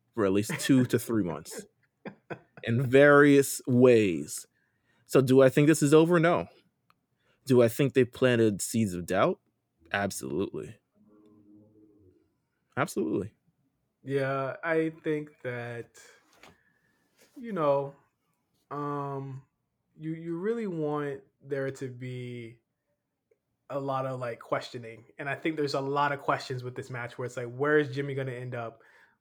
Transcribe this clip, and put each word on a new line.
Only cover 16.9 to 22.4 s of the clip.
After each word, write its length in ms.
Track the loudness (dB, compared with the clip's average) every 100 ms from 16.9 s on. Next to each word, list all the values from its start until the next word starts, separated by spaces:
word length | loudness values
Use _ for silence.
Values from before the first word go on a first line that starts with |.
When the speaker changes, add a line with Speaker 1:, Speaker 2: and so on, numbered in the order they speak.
| _ _ _ _ -16
Speaker 2:
you 160 | -8
know, 420 | -2 0 0 -2 -12 _ _ _ _ _ _ -14
um, 720 | -8 -6 -6 -8 -8 -10 -14 _ _ _ _ _ -14
you, 160 | -10
you 220 | -10 -8 -6
really 300 | -4 -4 -6
want 540 | -6 -4 -4 -6 -10 _ _
there 260 | -10 -6 -6
to 160 | -8 -12
be 680 | -12 -12 -12 -12 -14